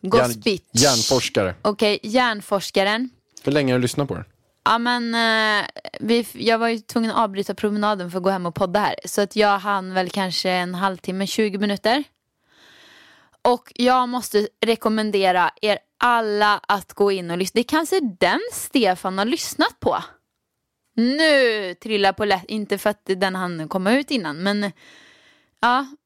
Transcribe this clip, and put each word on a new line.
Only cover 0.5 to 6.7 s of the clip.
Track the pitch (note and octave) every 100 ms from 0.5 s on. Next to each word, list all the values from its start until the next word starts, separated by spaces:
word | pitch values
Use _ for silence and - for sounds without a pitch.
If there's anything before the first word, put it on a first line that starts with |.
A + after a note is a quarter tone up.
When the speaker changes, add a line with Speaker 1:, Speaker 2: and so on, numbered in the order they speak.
| F#3+ _
Speaker 2:
Hjärn-, | A#2
hjärnforskare. | C#3+ B2 G#2+ C3 - - F#2+ F2
Speaker 1:
Okej, | G#3 G#3 G#3+ G#3
hjärnforskaren. | G#3+ A#3+ B3 G#3+ - G3+ - - G3 G#3+ B3+ _ _ -
Speaker 2:
Hur | -
länge | D3 C3+
har | B2+
du |
lyssnat | B2 - C3+
på | F2
den? | F2+ _ _ _ -
Speaker 1:
Ja, | A3+
men, | A#3+ B3 A#3 A#3
eh, | A3+ A3 A3 G#3 - - - -
vi, | G#3+ A#3 A3
jag | - G#3 A3+
var |
ju | A#3